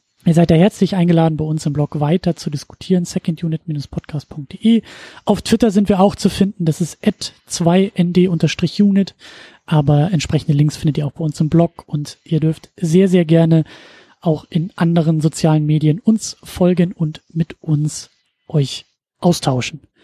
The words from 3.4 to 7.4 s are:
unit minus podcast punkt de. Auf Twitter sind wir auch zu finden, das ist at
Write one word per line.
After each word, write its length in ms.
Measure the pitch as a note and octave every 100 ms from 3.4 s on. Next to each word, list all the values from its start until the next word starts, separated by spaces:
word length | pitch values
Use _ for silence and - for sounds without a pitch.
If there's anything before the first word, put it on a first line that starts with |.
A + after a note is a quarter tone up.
unit 240 | E3 D#3+ -
minus 180 | D3 -
podcast 420 | - - D3 -
punkt 260 | - C#3
de. 280 | - A3 A3+ - - - -
Auf 180 | - G3
Twitter 280 | - A3+ A#3
sind 180 | F#3+ G3+
wir 120 | G3
auch 160 | G3 -
zu 120 | F#3+
finden, 360 | - G3+ -
das 160 | E3 D3
ist 180 | E3 - -
at 260 | - - -